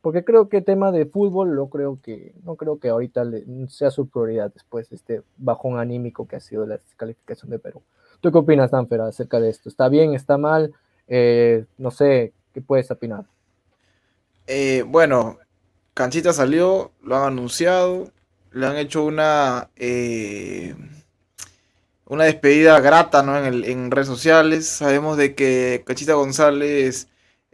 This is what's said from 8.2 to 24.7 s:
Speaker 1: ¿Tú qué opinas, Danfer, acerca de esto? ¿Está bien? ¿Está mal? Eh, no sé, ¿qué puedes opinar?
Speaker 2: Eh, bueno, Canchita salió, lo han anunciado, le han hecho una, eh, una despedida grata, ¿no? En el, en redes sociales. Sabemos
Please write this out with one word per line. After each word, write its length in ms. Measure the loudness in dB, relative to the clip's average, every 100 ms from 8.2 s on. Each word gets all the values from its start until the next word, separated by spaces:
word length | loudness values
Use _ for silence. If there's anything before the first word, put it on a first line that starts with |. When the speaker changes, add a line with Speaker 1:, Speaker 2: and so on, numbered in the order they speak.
Speaker 1:
¿Tú 100 | 2
qué 80 | 2
opinas, 320 | 4 4 4
Danfer, 300 | 0 -2 -4
acerca 400 | -4 -8 -4 -2
de 100 | -2
esto? 180 | -4 -14
¿Está 200 | -2 2
bien? 260 | 4 2
¿Está 240 | 0 -2 0
mal? 340 | 2 0 0 _ _ _ _
Eh, 560 | 0 2 4 2 2 -2 _
no 120 | -10
sé, 420 | 0 2 4 0 _ _
¿qué 60 | -18
puedes 300 | -2 -2 -2
opinar? 340 | -8 -10 -12 -16 _ _ _ _ _ _ _ _ _ _ _ -8
Speaker 2:
Eh, 380 | -4 0 0 2
bueno, 520 | 4 4 2 0 -6 _ _ _ _ _
Canchita 380 | -4 -2 0 0
salió, 600 | 0 2 2 2 0 -4 _
lo 140 | -4 -2
han 80 |
anunciado, 840 | -2 -4 -8 -2 0 0 0 -4 -10 _ _ _ _
le 140 | -6 -6
han 100 | -4
hecho 280 | -6 -4
una, 640 | -4 0 0 2 0 -4 -10 _
eh, 1000 | -6 -4 -4 -6 -8 -10 -12 -12 -12 -16 -20 -20 _ _ _ -20 -20 _ _ _ _ _ _
una 180 | 2
despedida 560 | 2 4 4 6 8 8
grata, 420 | 8 6 6 2
¿no? 160 | 2 -2
En 60 |
el, 200 | -2 -4
en 260 | -4 -6 -2
redes 180 | -2 -2
sociales. 580 | -2 4 4 4 0
Sabemos 500 | -4